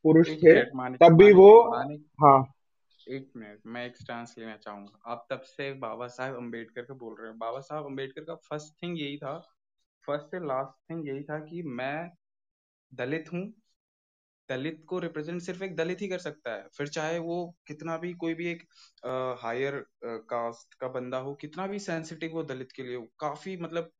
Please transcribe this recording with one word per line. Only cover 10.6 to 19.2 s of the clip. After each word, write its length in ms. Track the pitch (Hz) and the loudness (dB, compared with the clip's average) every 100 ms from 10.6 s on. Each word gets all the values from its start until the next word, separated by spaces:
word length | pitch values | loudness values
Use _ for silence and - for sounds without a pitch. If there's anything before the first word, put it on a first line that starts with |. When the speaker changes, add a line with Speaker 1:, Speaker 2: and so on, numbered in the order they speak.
| 135 _ _ | -8 _ _
Speaker 2:
थिंग 160 | 165 147 | -12 -10
यही 160 | 135 | -12
था 160 | 147 151 | -12 -14
कि 240 | 156 170 | -12 -14
मैं 460 | 160 120 131 151 175 - _ _ _ _ _ _ _ | -12 -10 -8 -10 -12 -20 _ _ _ _ _ _ _
दलित 320 | 127 123 160 156 | -12 -8 -8 -8
हूँ, 200 | 170 190 - _ _ _ _ _ _ _ _ - | -10 -10 -16 _ _ _ _ _ _ _ _ -12
दलित 340 | 131 151 160 - | -10 -10 -12 -12
को 120 | 185 | -10
रिप्रेजेंट 420 | 170 156 151 175 | -8 -10 -10 -12
सिर्फ 200 | 175 175 | -12 -12
एक 140 | 190 160 | -10 -8
दलित 260 | 160 180 | -8 -8
ही 60 | 202 | -10
कर 100 | 180 | -10
सकता 380 | 170 147 120 104 | -12 -14 -14 -14
है, 80 | - - | -16 -14
फिर 100 | 147 | -10
चाहे 320 | 156 156 170 | -8 -8 -8
वो 360 | 165 175 175 - - | -8 -10 -10 -16 -20
कितना 300 | 151 160 165 | -16 -12 -10
भी 160 | 175 | -12
कोई 200 | 175 165 | -10 -8
भी 140 | 165 175 | -8 -10
एक, 120 | 170 - _ - _ 123 | -12 -16 _ -20 _ -10
अ, 400 | 127 | -8